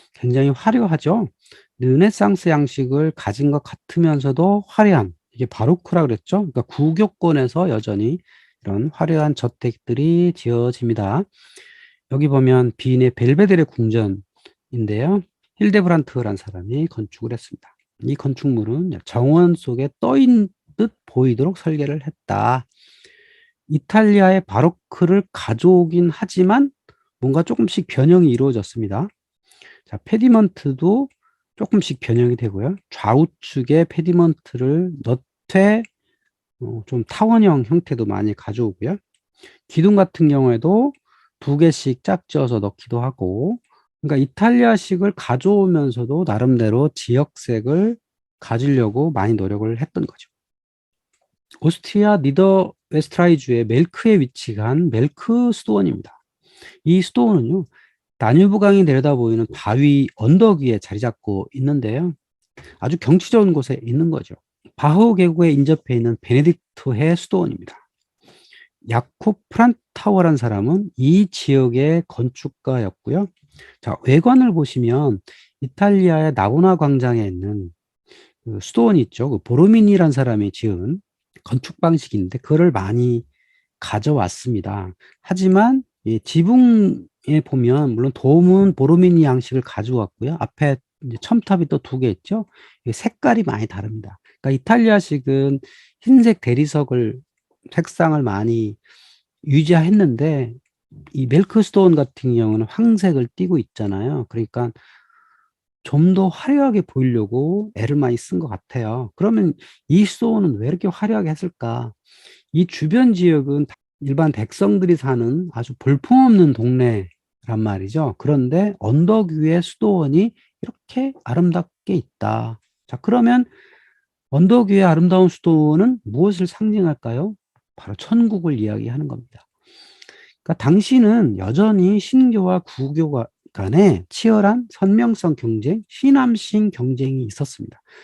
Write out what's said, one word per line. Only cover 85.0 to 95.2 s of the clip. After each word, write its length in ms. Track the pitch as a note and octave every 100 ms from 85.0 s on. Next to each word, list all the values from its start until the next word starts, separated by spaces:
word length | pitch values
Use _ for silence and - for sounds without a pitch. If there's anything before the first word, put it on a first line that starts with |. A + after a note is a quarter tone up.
| _ _
하지만 640 | - F#3 F#3 F#3+ A3+ C4 - _
이 160 | A2 A2+
지붕에 1160 | - D#3+ E3+ B3+ B3 A3+ F#3+ - - _ - D#3 -
보면 500 | C3 A#2+ C3+ C#3+ A2
물론 160 | B2+
돔은 640 | - C3 D#3+ F3+ F#3+ G3 D#3
보로미니 480 | C3+ E3+ F#3 E3+
양식을 380 | D3+ B2+ B2 C3
가져왔고요. 760 | - - A2 B2+ G2+ - B2 E3
앞에 380 | - - D3 C3 _ _
이제 160 | C3 A2+
첨탑이 460 | - A#3 - F#3+ E3
또 120 | C#3+
두 200 | - C3
개 100 | B2+
있죠. 360 | F#2 - A3 G#3 _ _ _
이게 80 | A#2+
색깔이 520 | A2+ - - C4+ A#3
많이 240 | E3+ A2 A2
다릅니다. 520 | G2 G#2 A2 G2+ - _ _
그러니까 200 | C3+ C3+
이탈리아식은 1000 | - A#3 A3+ G#3 - D3